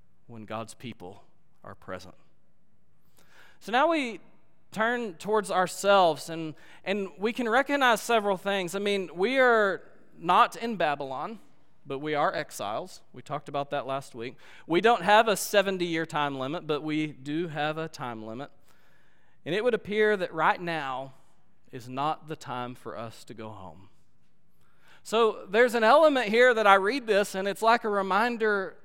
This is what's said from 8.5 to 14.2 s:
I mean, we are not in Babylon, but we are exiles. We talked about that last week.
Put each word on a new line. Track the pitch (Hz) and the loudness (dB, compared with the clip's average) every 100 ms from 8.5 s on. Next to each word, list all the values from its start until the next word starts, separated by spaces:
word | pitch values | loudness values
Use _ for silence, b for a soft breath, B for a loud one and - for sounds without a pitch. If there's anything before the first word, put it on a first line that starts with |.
| 196 175 | -4 -4
I | 196 | -4
mean, | 202 202 175 | -2 -2 -4
we | 165 208 269 | -2 0 4
are | 254 226 202 160 - - - - | 4 4 2 -2 -8 -20 -20 -8
not | 170 196 233 165 | 2 4 4 0
in | 233 202 | -6 -2
Babylon, | 160 143 135 131 170 226 - - - - 135 | 0 -2 -6 -8 -8 -12 -18 -20 -20 -20 -12
but | 135 | -8
we | 151 | -4
are | 147 170 | 0 0
exiles. | 165 147 - 101 117 185 - - | -2 -6 -8 -6 -6 -10 -16 -20
We | 127 | -18
talked | - 147 - | -10 -10 -8
about | 143 139 | -6 -4
that | 143 127 | -6 -4
last | 135 - | -8 -8
week. | 123 | -12